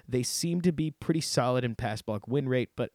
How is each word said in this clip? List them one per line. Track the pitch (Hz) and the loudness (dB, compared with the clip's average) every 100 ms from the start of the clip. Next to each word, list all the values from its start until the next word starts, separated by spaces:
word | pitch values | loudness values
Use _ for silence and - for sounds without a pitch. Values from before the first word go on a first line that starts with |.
| - | -2
They | 127 | -2
seem | 120 - 170 175 | 0 -2 -2 2
to | 175 | 2
be | 147 156 | 2 -2
pretty | - - 156 | -2 0 0
solid | - 147 123 127 | 2 2 2 2
in | 123 110 | 0 -2
pass | 117 107 | -4 -4
block | - 104 - | -4 -6 0
win | 139 131 | -2 2
rate, | 127 - - | 0 0 -4
but | 123 | -6